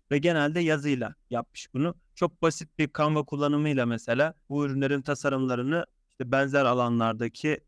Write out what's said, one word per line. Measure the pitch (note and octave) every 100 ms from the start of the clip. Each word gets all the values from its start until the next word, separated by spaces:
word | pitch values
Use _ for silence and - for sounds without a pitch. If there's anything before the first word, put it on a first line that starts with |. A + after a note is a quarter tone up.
| -
ve | C#3+
genelde | D#3+ E3 D3 D#3+
yazıyla | E3+ D#3 D3 C3 A2 - -
yapmış | A#2+ A#2 - -
bunu. | B2+ E3 - _ -
Çok | F3 -
basit | E3 - D#3+ -
bir | D3 -
Canva | D3+ D3+
kullanımıyla | D3 C#3+ D3 D3 D3+ C3+ A#2+
mesela | A#2 - A#2+ D#3 D#3+ -
bu | C#3+ C#3+
ürünlerin | C3+ C#3 C#3
tasarımlarını | C3+ C#3+ C#3+ C3+ C3 B2 B2+ E3 - _ _
işte | - A#2+
benzer | C3+ C#3 C#3 C3
alanlardaki | B2 A#2+ A#2 A2+ A2 A#2 - D3+ D3+